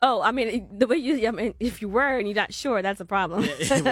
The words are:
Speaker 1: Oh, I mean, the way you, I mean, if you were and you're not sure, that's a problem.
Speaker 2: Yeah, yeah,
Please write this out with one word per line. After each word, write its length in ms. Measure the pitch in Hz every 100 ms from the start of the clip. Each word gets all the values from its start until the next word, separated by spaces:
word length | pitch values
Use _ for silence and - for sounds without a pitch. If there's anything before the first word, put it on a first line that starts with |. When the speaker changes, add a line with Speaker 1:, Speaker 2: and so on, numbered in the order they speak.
Speaker 1:
Oh, 200 | 262 226
I 100 | 156
mean, 360 | 254 226 233 190 202
the 100 | 240
way 100 | 320
you, 300 | 247 285 220
I 40 |
mean, 220 | 214 220 -
if 220 | 240 202
you 80 | 208
were 280 | 208 277 254
and 100 | 208
you're 80 | 208
not 180 | 196
sure, 280 | - 285 220
that's 180 | 190 202
a 60 | 175
problem. 380 | 196 180 180
Speaker 2:
Yeah, 100 | - -
yeah, 220 | 160 269 160